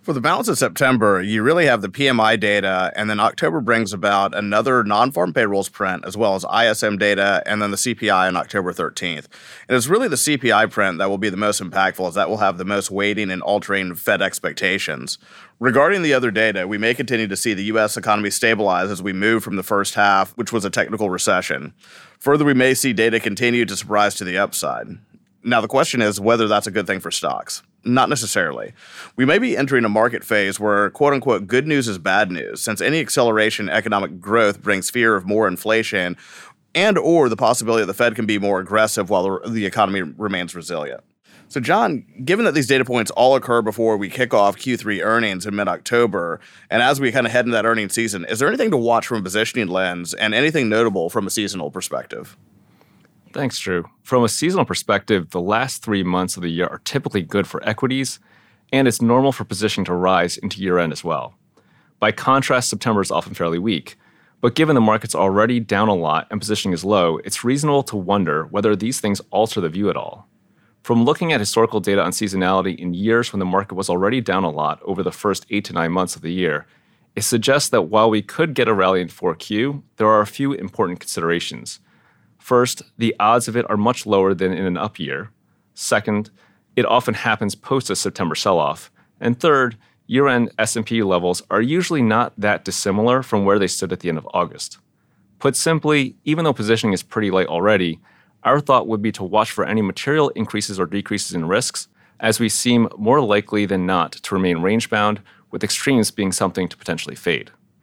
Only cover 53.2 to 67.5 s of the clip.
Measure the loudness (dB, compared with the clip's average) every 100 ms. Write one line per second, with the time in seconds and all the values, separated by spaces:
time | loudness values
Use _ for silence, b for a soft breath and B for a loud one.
53.2 | _ -6 -4 -4 -4 -4 -4 _ 0 2
54.2 | 2 2 0 0 0 -2 0 0 2 0
55.2 | 0 -4 0 0 -2 -6 -2 -2 0 0
56.2 | -2 -4 -4 -2 -4 -6 -6 -4 -2 -4
57.2 | -2 -2 -2 -4 -4 -2 -2 -2 -4 -8
58.2 | b b b b b 2 2 2 4 4
59.2 | 4 0 -6 -2 -2 -2 -2 0 2 4
60.2 | 2 -2 -8 -4 0 2 0 -4 -6 -6
61.2 | -8 -16 _ b b b b _ 0 2
62.2 | 2 2 4 2 0 -2 0 0 0 -2
63.2 | -4 -4 -2 -2 -2 -4 -6 -18 b b
64.2 | b b 0 2 4 4 4 2 0 0
65.2 | 2 4 2 2 0 2 2 2 0 0
66.2 | -2 -6 -4 -2 -2 -2 0 2 2 0
67.2 | -6 -6 -2